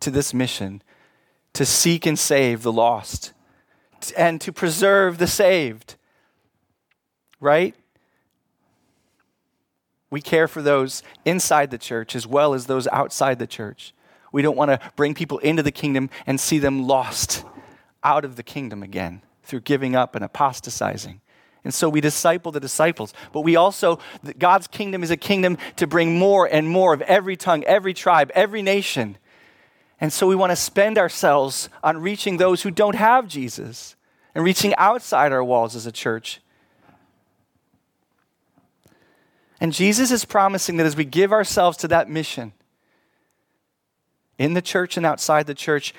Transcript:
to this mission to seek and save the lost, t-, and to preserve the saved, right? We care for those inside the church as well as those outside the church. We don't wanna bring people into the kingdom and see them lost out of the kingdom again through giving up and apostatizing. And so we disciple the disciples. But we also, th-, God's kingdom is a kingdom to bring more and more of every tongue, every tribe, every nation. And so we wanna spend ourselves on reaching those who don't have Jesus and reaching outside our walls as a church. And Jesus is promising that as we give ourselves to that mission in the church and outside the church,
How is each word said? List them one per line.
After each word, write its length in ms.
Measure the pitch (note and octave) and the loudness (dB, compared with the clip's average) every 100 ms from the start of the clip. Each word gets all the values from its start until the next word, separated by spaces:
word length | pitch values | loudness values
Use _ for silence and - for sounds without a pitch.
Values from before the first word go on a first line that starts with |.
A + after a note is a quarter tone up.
to 100 | D3 | -4
this 220 | C3+ C#3 | -2 -2
mission 500 | B2+ B2+ - G2 G2 _ _ _ _ _ _ _ | -2 -2 -4 -10 -12 _ _ _ _ _ _ _
to 140 | - C#3 | -4 0
seek 400 | - E3+ E3 E3 | 2 2 2 0
and 120 | D3+ | 0
save 440 | - C#3 B2+ A#2 | 2 2 2 0
the 100 | A#2 | -2
lost, 600 | A2+ A#2 A2+ - - - _ _ _ _ _ _ - | 2 2 0 -6 -12 -14 _ _ _ _ _ _ -18
t-, 140 | - - | -6 0
and 240 | E3+ E3 | 0 0
to 120 | - | -8
preserve 680 | D#3+ F3+ D#3+ G3 G3 F#3 E3+ | -4 -2 2 4 4 2 0
the 80 | F3 | -2
saved, 680 | - F#3+ F#3 C3 A2 - - _ _ _ _ _ _ _ _ _ _ _ _ _ - | 2 4 4 0 -8 -18 -20 _ _ _ _ _ _ _ _ _ _ _ _ _ -2
right? 340 | C#3+ D3+ G3 - _ _ _ _ _ _ _ _ _ _ _ _ _ _ _ _ _ _ _ _ _ _ - | 2 4 2 -4 _ _ _ _ _ _ _ _ _ _ _ _ _ _ _ _ _ _ _ _ _ _ -10
We 100 | C#3+ | -10
care 280 | - E3 D#3+ | 0 2 2
for 140 | D#3+ | 0
those 400 | C#3+ C#3 C3 - - - | 2 2 0 -6 -16 -6
inside 460 | D3+ F3+ - D3+ C#3+ | -2 0 2 2 2
the 80 | B2 | -4
church 380 | - A#2 A2+ B2+ | -8 -8 -6 -8
as 100 | A2 | -2
well 280 | C#3 D3+ | 2 2
as 120 | C3+ A#2+ | 0 -2
those 200 | C3 A#2+ | -2 -2
outside 500 | C3 C#3 - C3+ B2 | -2 -2 -2 -2 -2
the 80 | A2+ | -6
church. 480 | - G#2+ - - _ _ _ _ | -10 -14 -14 -20 _ _ _ _
We 100 | C#3+ | -2
don't 140 | D3+ C#3 | 0 2
wanna 240 | D3 C3+ - - | 0 0 -2 -2
bring 180 | D3 | -2
people 240 | D3 E3 D3 | -2 -8 -4
into 240 | D3 D#3+ | -2 0
the 100 | D3 | -2
kingdom 380 | - D3 C3+ C3 - - | -2 -2 -2 -4 -6 -4
and 140 | C3+ | -4
see 180 | - D#3 | 0 0
them 280 | C#3 C3+ B2+ | 0 0 0
lost 580 | C3+ B2 - - - - - - - _ _ | 0 0 -6 -6 -6 -10 -20 -20 -20 _ _
out 220 | D3 D3 | 0 0
of 120 | C#3+ B2 | -2 -10
the 60 | |
kingdom 400 | - D3 B2+ G#2 | -12 -10 -10 -12
again 400 | G2 F#2+ F2 G2 _ _ | -10 -8 -8 -10 _ _
through 180 | - B2+ | -12 -8
giving 360 | - C#3 C3 B2+ | -2 0 2 0
up 180 | B2 | 0
and 100 | A2 | -4
apostatizing. 960 | G2+ - - C#3+ - - G2+ G2+ G2+ F#2+ _ _ _ _ | -8 -2 -2 -2 -10 -6 -6 -6 -12 -20 _ _ _ _
And 100 | C3+ | -8
so 140 | - E3 | -2 0
we 120 | D3+ | 2
disciple 520 | D3 - E3+ F3 E3+ | 0 0 0 0 -4
the 80 | D3 | -10
disciples. 520 | C3+ - D#3+ D#3+ G#2+ - - | -6 0 0 0 -10 -14 -12
But 100 | D3+ | -2
we 140 | D#3 E3 | 2 4
also, 420 | F#3 G3 F3+ E3+ - - | 4 2 0 0 -6 -18
th-, 140 | D3 - | -14 0
God's 280 | F3 F#3+ - | 4 4 0
kingdom 360 | - G3+ F#3+ | -10 -8 -6
is 80 | E3 | -4
a 60 | E3+ | -2
kingdom 420 | - G3 F#3 F3 - - | 0 2 2 0 -6 -4
to 100 | E3+ | 0
bring 320 | E3+ E3 E3+ | 2 2 4
more 300 | G3 G3 F3 | 4 4 4
and 180 | D3+ D#3 | 2 2
more 260 | F3+ F#3 | 2 4
of 80 | D3 | 2
every 340 | - F#3+ F#3+ F3+ | 4 2 2 -4
tongue, 280 | G3 D#3+ | -2 0
every 280 | - G3 F#3+ | 2 2 0
tribe, 380 | F3+ F#3+ E3 C#3 | -2 2 4 4
every 280 | F#3 G#3 G#3+ | 2 0 0
nation. 560 | G3 G3+ F#3+ C#3+ G#2+ G2+ _ _ _ _ _ _ _ - | -2 0 -2 -4 -6 -8 _ _ _ _ _ _ _ -6
And 120 | D3+ | -4
so 140 | - F#3 | 0 2
we 100 | F#3+ | 4
wanna 200 | F#3 F3 | 2 0
spend 400 | - - G#3 G#3+ | -2 2 2 2
ourselves 720 | E3+ - E3+ C#3+ C3+ - - - | 0 2 2 4 2 -4 -10 -4
on 160 | D3+ D#3+ | -2 -2
reaching 400 | F3 G#3 G#3 F3 | -4 -4 -2 2
those 240 | F#3 F3+ | 2 2
who 80 | G3+ | -2
don't 240 | F3 G#3 | 0 0
have 340 | G#3 A3 B3+ G#3+ | 2 4 2 0
Jesus 680 | D3 B2 A2+ A2+ A2+ - _ _ _ _ | -8 -8 -10 -14 -16 -20 _ _ _ _
and 100 | - | -2
reaching 300 | E3+ F3+ G3+ - | 0 2 0 2
outside 560 | F#3+ A#3+ - C3+ D3 | 2 2 0 2 2
our 120 | C3 | 2
walls 320 | B2+ B2 A2+ A#2+ | 2 0 0 -6
as 100 | A#2 | -12
a 60 | |
church. 480 | A2+ B2 A2+ - - _ _ _ _ _ _ _ _ _ _ _ _ _ _ _ _ _ _ _ _ _ _ _ _ _ _ _ _ _ _ _ - | -6 -4 -4 -8 -16 _ _ _ _ _ _ _ _ _ _ _ _ _ _ _ _ _ _ _ _ _ _ _ _ _ _ _ _ _ _ _ -6
And 140 | E3 | -4
Jesus 360 | D3+ F#3+ G#3+ B3+ | 0 2 2 2
is 140 | A#3+ | 0
promising 540 | - G#3 G3 G3 - E3+ | 0 2 2 0 -4 0
that 80 | D#3+ | 0
as 100 | D3 | 0
we 80 | |
give 280 | C#3+ D3+ G3 | -2 2 2
ourselves 440 | G#3+ G3 G#3+ F3+ D#3 | 2 2 2 2 0
to 100 | E3 | 0
that 200 | E3+ - | 2 0
mission 460 | D#3 D3+ - A2 - _ _ _ _ _ _ _ _ _ _ _ _ _ _ _ _ _ - | -4 -6 -8 -12 -16 _ _ _ _ _ _ _ _ _ _ _ _ _ _ _ _ _ -4
in 160 | C#3+ | -2
the 80 | F3 | -2
church 340 | F3 F#3+ F3+ - | -2 -2 -2 -2
and 80 | |
outside 420 | E3 C#3 - D3+ D3 | -2 0 0 0 0
the 80 | |
church, 380 | C#3 - D3 - | -4 -2 -2 -4